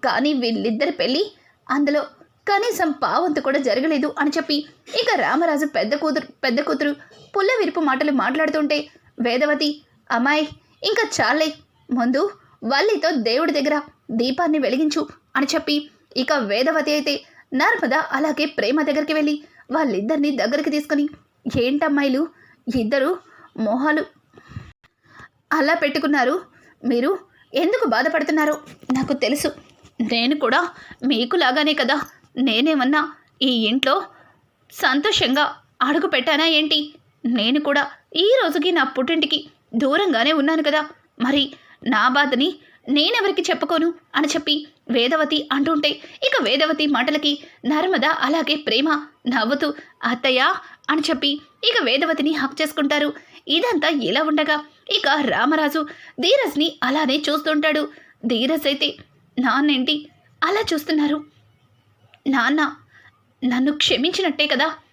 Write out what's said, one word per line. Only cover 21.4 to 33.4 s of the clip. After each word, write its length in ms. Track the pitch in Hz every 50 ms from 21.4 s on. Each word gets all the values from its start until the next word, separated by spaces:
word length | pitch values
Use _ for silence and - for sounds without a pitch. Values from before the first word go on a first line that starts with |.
| _ 262 - 277
"ఏంటమ్మాయిలు, 680 | 233 247 277 294 320 311 294 285 285 277 254 262 320 320 - _ - - - _ _ - 226
ఇద్దరు 420 | 262 226 214 254 277 262 302 370 349 - - - - - - _
మొహాలు 480 | - 220 214 214 254 269 302 302 311 - - _ _ _ _ _ - - - - - - - - _ _ - _ _ _ _ - - - - _ _ _ _ -
అలా 220 | 320 285 285 320
పెట్టుకున్నారు? 680 | 330 311 285 285 320 277 294 294 285 247 247 294 370 - - _ - _ - - _ -
మీరు 340 | - - 240 240 294 392 381 - _ _ _ _ _ -
ఎందుకు 340 | 262 339 330 427 508 508 294
బాధపడుతున్నారో 720 | 226 214 262 320 320 320 302 294 311 311 302 294 302 302 - - - - - - 254
నాకు 200 | 262 269 - 285
తెలుసు. 400 | - - - 277 294 - - - - - - - _ _ - _ _ 240 214 240
నేను 260 | 233 233 247 302 302
కూడా 300 | 285 220 240 269 330 339 - - - - - _ -
మీకులాగానే 680 | 254 285 220 240 240 - 349 302 247 254 302 294 302 302
కదా. 280 | 302 285 233 269 285 - - - - _ _ _
నేనేమన్నా 760 | - 254 269 220 220 262 320 320 285 254 254 285 302 - 302 - - _ _ _ _